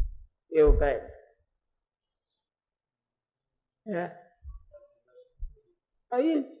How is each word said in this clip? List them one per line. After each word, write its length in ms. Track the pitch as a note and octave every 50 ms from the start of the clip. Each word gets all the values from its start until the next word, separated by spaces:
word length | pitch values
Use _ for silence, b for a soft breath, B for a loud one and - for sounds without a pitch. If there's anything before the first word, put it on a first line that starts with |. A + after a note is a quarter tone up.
| - - - - - - _ _ _ _ D#3+
એવું 260 | D#3+ D3+ D3 C#3 -
કાંઈ. 220 | D3+ C#3+ B2+ - - - - - - _ _ _ _ _ _ _ _ _ _ _ _ _ _ _ _ _ _ _ _ _ _ _ _ _ _ _ _ _ _ _ _ _ _ _ _ _ _ _ _ _ _ _ _ _ _ _ _ _ _ _ _
હે? 200 | A3 G3+ E3+ F3+ E3+ - - - - _ _ - - - - - - - D5 C#5+ - _ _ _ _ B4 B4 B4 B4 _ _ - - - G#4+ _ _ _ _ _ _ _ _ _ _
હા, 80 | B3 B3
ઈ 240 | C#4+ E4 D#4+ C#4+ C4
જ. 20 | - - -